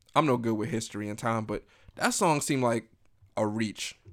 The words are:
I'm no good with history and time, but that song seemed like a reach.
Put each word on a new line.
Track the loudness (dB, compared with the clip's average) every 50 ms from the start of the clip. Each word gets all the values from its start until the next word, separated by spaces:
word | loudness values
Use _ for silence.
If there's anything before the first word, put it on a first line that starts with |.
| _ _ _
I'm | 2 4
no | 4 2
good | 2 2 0 0
with | 0 -2 -2
history | -2 -4 -4 -6 -8 -6 -6
and | -6 -8
time, | -4 -2 0 0 0 -2
but | -2 -6 -6 -6 -12 _ _ -20 -20 -6
that | -2 0 0 2
song | 2 2 4 4 2
seemed | 2 0 0 2
like | 2 2 2 0 -2 -6 -18 _ _ -20 _ _ -20 -10 _
a | -2 0
reach. | 0 0 0 -2 -2 -4 -6 -10 -10 -10 -14 _ -20